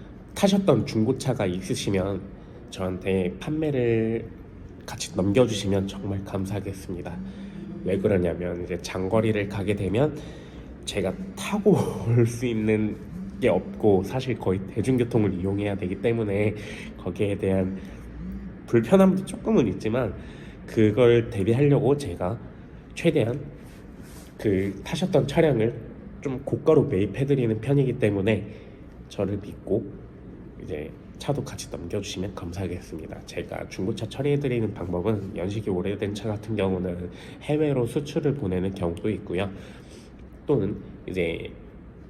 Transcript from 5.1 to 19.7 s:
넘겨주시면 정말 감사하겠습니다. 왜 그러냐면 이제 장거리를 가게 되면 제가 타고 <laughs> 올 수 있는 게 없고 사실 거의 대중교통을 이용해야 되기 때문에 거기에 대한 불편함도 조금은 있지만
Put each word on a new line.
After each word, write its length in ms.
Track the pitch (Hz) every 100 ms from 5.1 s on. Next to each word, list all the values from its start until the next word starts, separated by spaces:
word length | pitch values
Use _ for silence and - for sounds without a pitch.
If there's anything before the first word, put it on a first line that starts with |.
| -
넘겨주시면 720 | 92 101 120 107 101 98 98
정말 360 | - 101 98 98
감사하겠습니다. 920 | 98 95 101 98 92 - 87 87 87 95 - - - - - 90
왜 120 | 95
그러냐면 680 | - 98 87 82 87 85
이제 140 | 90 87
장거리를 680 | - 92 92 110 110 104 98
가게 280 | 101 95 101
되면 420 | 98 101 151 147 - - - - - - -
제가 280 | 104 92 90 - -
타고 420 | - 208 208 147 -
<laughs> 160 | - 117
올 160 | 117 117
수 200 | - 123
있는 520 | 110 107 107 107 - - - - -
게 80 | 123
없고 560 | 90 - - 110 95
사실 340 | 92 131 127 113
거의 220 | - 95 95
대중교통을 600 | - 127 131 117 117 104 90
이용해야 360 | 95 101 101 98
되기 240 | 95 98
때문에 540 | 120 117 104 98 107 - - - - -
거기에 400 | 92 87 104 98
대한 400 | 98 95 95 95 - - - - - - - - -
불편함도 580 | - - 190 190 175 -
조금은 420 | - - 220
있지만 460 | 113